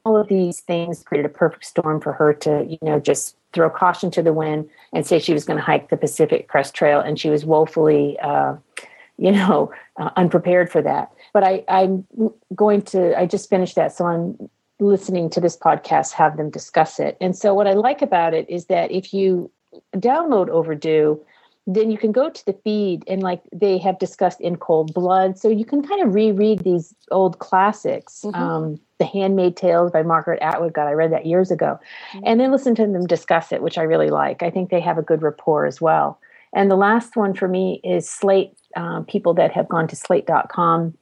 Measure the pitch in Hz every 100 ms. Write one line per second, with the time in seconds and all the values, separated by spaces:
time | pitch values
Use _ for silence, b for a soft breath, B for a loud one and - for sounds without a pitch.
0 | 220 214 208 190 175 - - 175 170 160
1 | - 151 147 - 214 - - - 156 151
2 | 151 139 151 147 151 147 160 160 156 151
3 | 139 143 - - _ 170 160 - 180 170
4 | 180 175 160 156 156 151 151 b b 165
5 | 143 160 156 151 160 151 160 151 - 156
6 | 147 - 156 - - 143 139 - 151 147
7 | 147 147 156 151 151 156 160 165 151 147
8 | 143 143 147 143 139 151 _ B B B
9 | B - 180 202 190 151 151 B B -
10 | 156 - 180 175 180 180 175 160 147 143
11 | - b b 208 190 190 - 190 190 190
12 | - 226 220 - _ 185 214 202 202 190
13 | 175 - 175 196 - 185 180 180 151 -
14 | 175 170 175 220 - _ _ - 202 190
15 | - 185 165 175 170 - 165 151 - 151
16 | 139 - 156 151 151 - - 165 156 -
17 | 147 - 185 185 208 196 202 196 240 285
18 | 277 180 165 160 - 175 165 175 165 185
19 | 185 196 190 180 180 _ _ - _ 190
20 | 233 302 330 214 175 165 160 151 160 156
21 | 151 151 b b b b - 196 220 214
22 | 214 226 302 - - 190 214 208 196 165
23 | - 190 190 180 - 175 202 185 190 180
24 | 185 - 180 - 175 170 - 160 160 180
25 | 180 190 190 190 220 214 226 285 285 403
26 | 269 196 220 196 214 196 180 175 - _
27 | _ 190 185 - - 185 202 214 - -
28 | - - 208 175 175 160 160 151 _ -
29 | 175 196 190 190 180 175 180 170 175 165
30 | 165 165 170 160 156 160 170 156 147 151
31 | 160 156 160 180 185 165 156 139 B B
32 | B 196 202 226 262 269 269 226 208 180
33 | 180 165 - 170 - - 165 170 160 160
34 | 151 147 143 143 170 185 185 175 170 165
35 | 156 156 156 147 - 151 147 135 160 156
36 | 147 - b b b - 196 190 202 233
37 | 233 226 202 190 185 185 185 - 180 180
38 | - - 202 196 185 _ _ - 170 165
39 | 165 196 170 175 160 - - 170 160 -
40 | - 175 - 151 - - 170 165 165 -